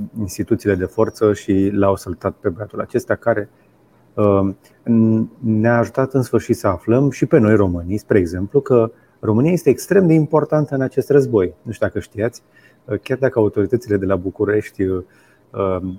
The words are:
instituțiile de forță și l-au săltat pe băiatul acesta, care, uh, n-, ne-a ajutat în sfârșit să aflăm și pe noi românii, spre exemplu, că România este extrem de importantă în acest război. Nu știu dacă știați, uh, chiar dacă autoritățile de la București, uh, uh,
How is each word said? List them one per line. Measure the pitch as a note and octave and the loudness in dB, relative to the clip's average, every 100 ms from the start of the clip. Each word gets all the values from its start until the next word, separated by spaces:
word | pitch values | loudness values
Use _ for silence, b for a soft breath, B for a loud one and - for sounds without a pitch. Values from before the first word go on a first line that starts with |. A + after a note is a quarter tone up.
| G2+ - | -10 -8
instituțiile | G2 - - G#2+ G2+ | -8 -6 -2 -2 0
de | F#2 | -2
forță | F#2 - A2 - G#2+ | -2 -2 -2 0 0
și | G2+ - F#2+ G2 | 0 0 0 0
l-au | G2+ G2 G2 | 2 0 0
săltat | - F2 F#2+ | -6 -8 -8
pe | - G#2 | -6 -6
băiatul | F2 G#2 G#2 | -6 -8 -10
acesta, | G#2+ A#2+ - | -6 -4 -4
care, | G#2 A#2 G#2+ G2+ b b b _ _ _ | -4 -2 -2 -6 b b b _ _ _
uh, | - G#2 G2 G2 F#2+ b b | 0 2 2 0 -4 b b
n-, | - A#2 A2 A2 A2+ - | 0 2 2 0 -2 -6
ne-a | A#2+ G#2+ A2+ A#2+ | -2 0 2 2
ajutat | A#2 - C3 | 0 -2 -2
în | C3+ | -2
sfârșit | A#2+ A2+ - A2+ | 0 -2 0 -2
să | G#2+ | -2
aflăm | F2+ - A#2+ C#3 | -2 0 2 0
și | - C#3 | -2 2
pe | D#3 | 4
noi | G#2+ | 6
românii, | G#2+ G2 E2+ F2 G#2 | 4 2 -2 -6 -6
spre | - A2 | 0 2
exemplu, | E2+ F2+ G2 C#3+ | 2 -4 -2 -2
că | - B2 A2+ b b b | 2 2 2 b b b
România | G#2+ G#2+ D3 | -2 0 2
este | F3 - | 2 2
extrem | B2 - G3 F3+ | 0 0 2 4
de | |
importantă | D#3+ D3 D#3 D3 D3+ D3 | 2 2 0 0 -2 -2
în | C3+ | -4
acest | C3 - - | -4 -2 2
război. | C#3+ C3 A2 F2 - | 2 2 0 0 -4
Nu | - | -14
știu | G2+ G2+ | -6 -4
dacă | G2+ | -4
știați, | - G2 A#2 - b b b b | -10 -6 -6 -6 b b b b
uh, | - G#2 | -8 -8
chiar | - B2+ | -6 -2
dacă | C3 - | 0 2
autoritățile | G#2+ G#2 G2 A2+ - G2+ | 0 0 0 -2 -2 -2
de | F#2+ | 0
la | F#2+ | -2
București, | F#2 - G2+ G#2+ - - | -4 -4 -2 -2 -4 -4
uh, | F#2+ F#2 b b b b _ | -4 -4 b b b b _
uh, | - G2 F#2 F#2 | -6 -4 -4 -6